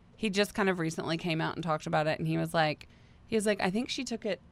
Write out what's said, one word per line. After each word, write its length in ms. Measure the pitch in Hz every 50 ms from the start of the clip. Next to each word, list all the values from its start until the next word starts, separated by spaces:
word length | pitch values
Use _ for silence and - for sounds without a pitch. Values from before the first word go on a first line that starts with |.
| - - - -
he 100 | - 220
just 240 | 180 196 208 202 -
kind 160 | - 208 190
of 100 | 185 180
recently 380 | 165 160 156 - - 135 165
came 240 | 165 - 180 160 160
out 140 | 160 160 -
and 100 | - 160
talked 220 | 170 156 156 -
about 200 | 165 165 156 151
it, 120 | 156 151 -
and 100 | 165 160
he 80 | 160
was 160 | 165 165 165 165
like, 360 | 170 156 151 147 - - - - - - - - - - -
he 60 | 226
was 100 | 220 196
like, 160 | 214 208 202
"I 100 | - 190
think 180 | 180 214 254 -
she 160 | - - 262
took 200 | - 233 220 -
it 160 | 214 185 - - -